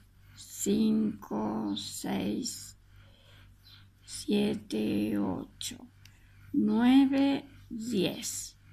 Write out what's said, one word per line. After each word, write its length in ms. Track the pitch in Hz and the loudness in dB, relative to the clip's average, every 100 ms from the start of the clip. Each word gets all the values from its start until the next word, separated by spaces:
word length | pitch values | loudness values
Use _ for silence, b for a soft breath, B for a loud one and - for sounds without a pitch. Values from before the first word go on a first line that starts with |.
| - - - - | -20 -20 -20 -20
cinco, 1400 | - - 196 214 220 220 214 214 - 214 214 220 214 208 | -18 -6 0 2 4 2 0 -2 -6 -4 -2 -2 -4 -4
seis, 1000 | - - - 190 190 - - - - - - b b b b b b - b b b _ | -6 -8 -4 -2 -2 -4 -4 -8 -14 -20 -20 b b b b b b -20 b b b _
siete, 1120 | - - - 208 208 214 - 220 214 104 104 104 | -16 -10 0 2 2 -2 -4 -4 0 0 0 -2
ocho, 600 | 101 90 - - - - - - b b b b - | -2 -4 -8 -12 -12 -12 -18 -20 b b b b -4
nueve, 960 | 285 214 214 247 269 269 269 277 277 - - - | 0 2 4 6 8 8 6 2 2 -4 -18 -14
diez. 840 | 226 220 214 170 - - - - - - | -10 -4 0 0 -2 -8 -8 -12 -16 -20